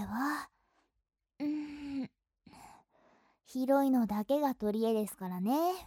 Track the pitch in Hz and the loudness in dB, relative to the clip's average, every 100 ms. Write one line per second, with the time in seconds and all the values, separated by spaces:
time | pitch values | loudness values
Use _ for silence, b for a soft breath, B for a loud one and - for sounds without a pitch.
0 | 196 220 285 294 - _ _ _ _ _ | -4 -4 -4 -4 -8 _ _ _ _ _
1 | _ _ _ - 294 302 294 294 285 277 | _ _ _ -8 -6 -4 -8 -10 -8 -8
2 | 254 _ _ _ - B B B B B | -8 _ _ _ -20 B B B B B
3 | B B B B _ 262 262 277 277 262 | B B B B _ -4 4 4 6 4
4 | 208 208 214 285 285 247 208 220 226 220 | 2 0 0 2 2 0 -2 0 2 0
5 | 202 - 185 180 196 285 349 370 | -2 -6 -8 -4 0 2 2 -2